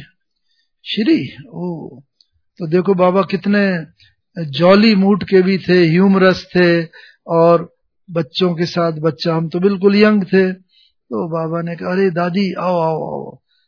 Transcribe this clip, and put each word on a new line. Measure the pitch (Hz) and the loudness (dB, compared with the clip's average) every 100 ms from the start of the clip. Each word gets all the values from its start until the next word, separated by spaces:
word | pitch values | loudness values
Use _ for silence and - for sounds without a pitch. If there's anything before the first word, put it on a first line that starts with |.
| - _ _ _ _ _ _ _ | -8 _ _ _ _ _ _ _
"श्री? | - - 240 311 131 - 151 | -10 -4 0 0 -2 -12 -20
ओ।" | 170 180 165 - 127 _ _ _ _ _ _ | -12 -10 -10 -14 -18 _ _ _ _ _ _
तो | 170 | -2
देखो | 175 190 | -2 0
बाबा | 190 180 185 | 2 2 2
कितने | 185 190 202 202 196 180 156 _ _ _ _ - | -2 -4 -2 0 0 -2 -8 _ _ _ _ -12
jolly | 160 135 175 202 226 | -10 0 4 6 4
mood | 208 190 208 | 4 2 0
के | 160 190 | 2 2
भी | 185 190 | 2 0
थे, | - 180 170 | 0 2 4
humorous | 165 196 190 185 180 - 180 | 4 2 4 2 0 -2 0
थे, | 175 170 165 - - _ - | 2 2 -2 -12 -20 _ -4
और | 165 170 170 170 _ _ _ _ | 2 4 2 0 _ _ _ _
बच्चों | 170 160 - 185 | -8 -6 -2 -2
के | 165 170 | -2 -4
साथ | - 170 | -2 -4
बच्चा, | 156 160 156 175 | -2 -4 -4 -4
हम | 160 165 | -4 -4
तो | 175 | -2
बिल्कुल | 185 202 196 202 | -2 0 2 4
young | 214 214 | 4 2
थे। | 185 190 185 185 _ _ _ _ _ | 0 0 0 -4 _ _ _ _ _
तो | 226 175 | -8 -6
बाबा | 165 160 170 | -6 -6 -6
ने | 170 170 | -8 -8
कहा, | 180 | -6
"अरे | 185 196 | 0 0
दादी, | 170 175 175 196 | 0 -4 -2 -4
आओ, | - 196 175 | -4 -4 -2
आओ, | 160 160 143 | -2 -4 -6
आओ, | 139 139 - _ _ | -10 -12 -18 _ _